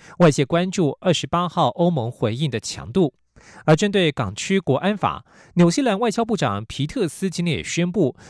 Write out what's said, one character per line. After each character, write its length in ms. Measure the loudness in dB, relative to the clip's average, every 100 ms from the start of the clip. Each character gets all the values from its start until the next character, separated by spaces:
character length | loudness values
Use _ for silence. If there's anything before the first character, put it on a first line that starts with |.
| -12 2
外 140 | 4
界 120 | 4
关 280 | 0 0 0
注 260 | 0 -2 0
二 120 | -2
十 140 | -2 -2
八 200 | -4 -2
号 200 | 0 0
欧 240 | 2 0
盟 200 | 0 -4
回 240 | -4 -4 -2
应 140 | -4
的 100 | -4
强 320 | -8 -12 -4
度。 220 | 0 0 -2 _ _ -20 -4 2
而 100 | 4
针 160 | 4
对 200 | 2 0
港 240 | 0 -4 -6
区 240 | -2 0
国 180 | 0 0
安 180 | 0 0
法， 300 | -2 -4 -10 -20 -4 4
纽 160 | 4
西 100 | 4
兰 160 | 0 0
外 140 | 0
交 120 | -2
部 140 | -2 -2
长 260 | -2 -2
皮 220 | -6 -6 -6
特 220 | -2 -4
斯 200 | -2 -6
今 160 | -2
天 140 | -2 -2
也 60 |
宣 280 | -4 -2 -2
布， 240 | 0 0 -2